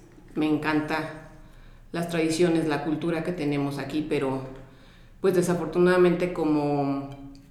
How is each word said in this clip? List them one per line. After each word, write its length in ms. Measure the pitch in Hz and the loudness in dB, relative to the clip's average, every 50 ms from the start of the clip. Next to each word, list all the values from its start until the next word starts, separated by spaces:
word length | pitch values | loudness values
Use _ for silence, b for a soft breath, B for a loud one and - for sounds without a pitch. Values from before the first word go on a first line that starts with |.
| - - - - - - - | -20 -20 -20 -20 -18 -10 -4
me 140 | - 151 156 | -2 0 0
encanta 800 | 151 143 151 160 156 151 147 - 160 156 147 - - - - - - b b b b b b b b b b b | 0 0 0 0 0 0 0 -2 -4 -4 -4 -6 -10 -14 -16 -18 -20 b b b b b b b b b b b
las 160 | - 170 170 170 | -6 -6 -4 -2
tradiciones, 580 | 170 165 165 160 160 - 175 170 165 160 156 | 0 0 0 2 2 4 4 4 4 2 2
la 160 | 156 147 139 | 0 0 -2
cultura 400 | - 160 151 - 160 170 165 160 | -2 -2 -4 -2 -2 -2 -2 -2
que 80 | 165 180 | -2 -4
tenemos 480 | 175 - 147 143 147 143 139 139 139 139 | -4 -2 -2 -2 0 0 -2 -2 -4 -6
aquí, 260 | 135 139 139 151 147 - | -6 -4 -4 -4 -2 -2
pero 340 | 156 143 135 135 131 131 131 131 - - B B B B B B B B B B B B | -2 -2 0 -2 -2 -4 -6 -10 -14 -16 B B B B B B B B B B B B
pues 160 | - 190 180 | 0 2 2
desafortunadamente 960 | 175 170 175 175 170 160 156 - 175 180 180 180 180 180 175 170 175 180 180 | 2 2 2 0 0 -2 -2 2 4 6 6 6 6 6 6 4 2 -2 -4
como 760 | - 170 160 156 151 147 147 147 143 143 139 139 139 139 139 135 - - - - - - - - | -2 -2 0 2 2 2 2 0 0 0 0 -2 -2 -4 -6 -10 -12 -14 -16 -18 -18 -20 -20 -20